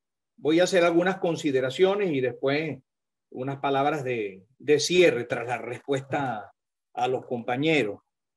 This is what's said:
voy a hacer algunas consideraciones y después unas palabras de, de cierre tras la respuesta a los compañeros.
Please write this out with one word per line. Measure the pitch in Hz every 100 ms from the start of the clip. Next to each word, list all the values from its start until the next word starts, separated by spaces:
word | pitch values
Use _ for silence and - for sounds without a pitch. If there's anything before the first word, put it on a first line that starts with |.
| _ _ _ _
voy | 131 160
a | 180
hacer | 185
algunas | 170 170 180 185
consideraciones | 180 156 151 131 131 131 190 202 196
y | 143
después | 127 - 135 143 160 131 _ _ _ _ _
unas | - 131 139
palabras | 143 139 143 156
de, | 127 120 104 95 - _
de | 131 147
cierre | - 180 170 120
tras | 117 123 117
la | 120
respuesta | 113 120 - 135 131 151 139 110 101 _ _ _ _
a | - 127
los | 127 -
compañeros. | 120 113 123 151 156 107 101 _ _ _